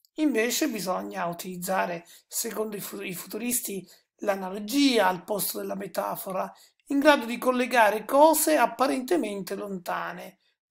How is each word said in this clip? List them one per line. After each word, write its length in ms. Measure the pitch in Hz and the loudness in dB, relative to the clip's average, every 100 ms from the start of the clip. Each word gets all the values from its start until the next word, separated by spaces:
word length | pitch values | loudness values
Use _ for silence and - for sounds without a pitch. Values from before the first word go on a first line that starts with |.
| _ - | _ 0
Invece 520 | 302 220 240 240 302 | 2 2 0 0 -2
bisogna 560 | 214 180 190 202 196 175 | -2 -4 -4 -4 -6 -4
utilizzare, 800 | 170 185 180 175 190 190 170 - - _ | -6 -10 -10 -4 -2 -2 -6 -12 -20 _
secondo 480 | - 233 202 220 202 | -8 -6 -4 -6 -6
i 60 | |
fu-, 200 | - 202 | -10 -10
i 140 | 196 175 | -8 -10
futuristi, 680 | 190 220 240 240 - 196 180 _ _ - | -8 -6 -2 -4 -4 -10 -12 _ _ -6
l'analogia 920 | 208 196 185 202 208 285 277 226 185 | -2 -2 -4 -8 -4 2 4 6 4
al 160 | 180 | 2
posto 340 | - 202 175 208 | -4 -4 -4 -6
della 180 | 196 196 | -6 -6
metafora, 760 | 196 - 202 185 190 185 190 - _ _ - | -6 -6 -6 -6 -6 -6 -6 -10 _ _ -2
in 100 | 277 | 4
grado 260 | 302 277 226 | 6 6 2
di 140 | 240 | -2
collegare 640 | 240 247 247 240 208 214 214 | 0 0 2 6 6 4 2
cose 520 | 277 311 302 320 294 | 6 6 6 4 4
apparentemente 960 | 233 - 277 262 254 349 214 202 190 196 | 2 2 0 0 0 0 0 -6 -8 -8
lontane, 800 | 202 185 175 175 170 175 190 _ _ _ _ | -8 -8 -6 -6 -6 -10 -16 _ _ _ _